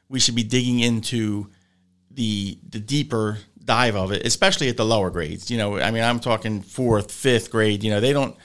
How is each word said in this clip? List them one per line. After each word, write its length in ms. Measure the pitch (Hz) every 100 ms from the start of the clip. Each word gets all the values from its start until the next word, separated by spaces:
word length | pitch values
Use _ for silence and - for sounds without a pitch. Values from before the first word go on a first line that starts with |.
| _
we 120 | 131
should 160 | - 120
be 80 |
digging 360 | 107 127 123 123
into 680 | 117 113 - 120 110 104 104 _ _ _ _ _ _
the, 460 | 131 113 104 98 - -
the 100 | 113
deeper 580 | 104 143 143 113 107 107 - -
dive 320 | - 113 123 104
of 140 | 95
it, 120 | 101 120
especially 440 | - 196 190 135
at 80 | 113
the 80 | 110
lower 240 | 113 92
grades. 420 | 87 78 87 -
You 60 | 117
know, 200 | 104 101
I 140 | 78
mean, 120 | 113
I'm 160 | 113 120
talking 400 | 123 110 113 104
fourth, 500 | - - 123 107 98
fifth 400 | - 135 120 -
grade. 320 | 113 107 104
You 80 | 107
know, 80 | 104
they 140 | 123
don't, 220 | 139 135 -